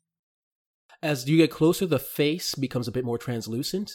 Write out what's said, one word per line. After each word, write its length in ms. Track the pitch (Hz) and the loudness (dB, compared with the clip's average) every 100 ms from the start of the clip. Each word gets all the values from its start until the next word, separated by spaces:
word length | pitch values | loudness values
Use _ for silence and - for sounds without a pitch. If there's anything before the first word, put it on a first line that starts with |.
| _ _ _ _ _ _ _ _ _ - | _ _ _ _ _ _ _ _ _ -6
As 260 | 156 143 131 | -4 -2 4
you 80 | 160 | 6
get 140 | 160 | 6
closer, 340 | - 160 180 185 | 6 4 4 0
the 140 | 135 | 0
face 560 | - - 147 175 - - | -2 0 0 0 -4 -4
becomes 320 | 127 127 120 | -4 -2 -4
a 40 | |
bit 140 | 127 123 | -4 -2
more 120 | 117 | -4
translucent, 760 | - 117 110 117 143 190 208 | -4 -6 -4 -6 -4 -4 -6